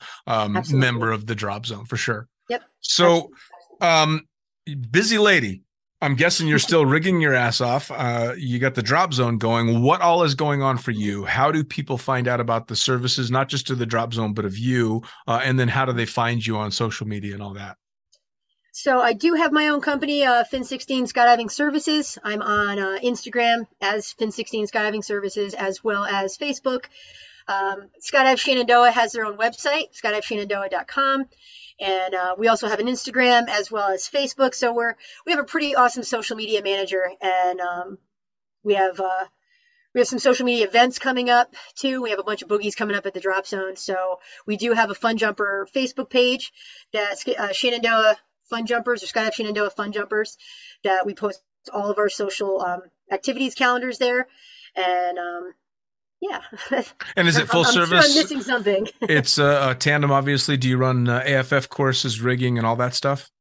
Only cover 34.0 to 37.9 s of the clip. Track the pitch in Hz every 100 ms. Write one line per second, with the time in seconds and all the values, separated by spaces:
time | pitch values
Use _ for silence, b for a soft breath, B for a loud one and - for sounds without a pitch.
34 | - 285 269 - 262 - 240 233 233 226
35 | B B - 320 - 320 285 262 247 247
36 | 226 226 220 220 214 208 196 196 190 190
37 | 185 190 196 185 180 185 175 175 185